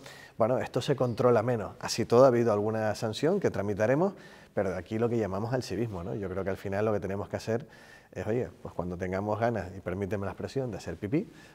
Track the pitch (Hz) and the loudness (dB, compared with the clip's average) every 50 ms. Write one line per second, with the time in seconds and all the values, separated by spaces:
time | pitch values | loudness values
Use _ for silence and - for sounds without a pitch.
0 | - - - - - - - - 110 113 131 113 92 - - 127 - - 139 120 | -16 -18 -18 -20 -20 -10 0 0 2 2 2 0 0 -2 -4 -4 0 0 0 0
1 | 131 123 110 98 123 123 120 107 107 127 123 110 92 85 - - - 87 - - | 0 -2 0 4 4 6 6 6 4 2 -2 -2 -4 -6 -8 -10 -8 -6 -2 -2
2 | 110 - 117 120 135 135 120 117 117 117 104 104 104 110 110 110 110 107 101 - | 2 6 8 10 10 10 8 6 4 4 4 2 2 0 0 0 0 -2 -2 -2
3 | 120 110 104 - 139 156 202 202 - 110 - 98 98 104 101 92 107 117 135 151 | -4 -4 -2 0 0 2 2 2 0 0 0 0 -2 -2 0 2 2 4 4 4
4 | 180 202 196 - - - - - - - - 107 98 95 85 92 - - 110 110 | 2 0 -2 -6 -18 -20 -20 -20 -16 -6 -2 -2 0 0 -2 -4 -6 -4 -2 0
5 | 120 113 117 117 107 92 95 101 110 113 131 127 - - 95 98 120 113 98 87 | 0 0 2 0 0 0 -2 -4 -4 -2 -2 -4 -4 -4 -4 -4 -4 -4 -4 -8
6 | 85 - 67 107 98 90 90 95 92 98 95 - - 101 98 101 107 110 104 101 | -8 -6 -6 -6 -6 -6 -4 -4 -4 -4 -4 -4 -6 -4 -2 0 0 0 0 -2
7 | 104 92 98 101 98 - - 95 - 113 110 117 - - - - - - - - | -2 -4 -6 -6 -6 -6 -6 -6 -4 -2 -4 -4 -4 -8 -18 -20 -20 -20 -20 -20
8 | - - - - 92 107 110 127 107 - - - - 87 - - 87 87 90 85 | -20 -16 -10 -8 -4 -2 -2 -2 -2 -6 -8 -14 -16 -14 -8 -6 -6 -6 -4 -6
9 | 95 90 95 95 104 107 107 107 117 120 117 101 87 92 95 98 - - 90 98 | -4 -4 -2 -2 -2 -2 0 0 0 0 0 -2 -4 -6 -10 -8 -6 -6 -4 -4
10 | 101 90 107 101 101 95 92 - 95 92 - 135 131 123 95 - - 92 82 - | -4 -4 -4 -4 -4 -6 -8 -8 -10 -6 -4 -4 -4 -4 -6 -8 -8 -10 -8 -6
11 | 104 98 127 165 233 - - - - - | -4 -2 -2 -2 -2 -4 -14 -20 -20 -20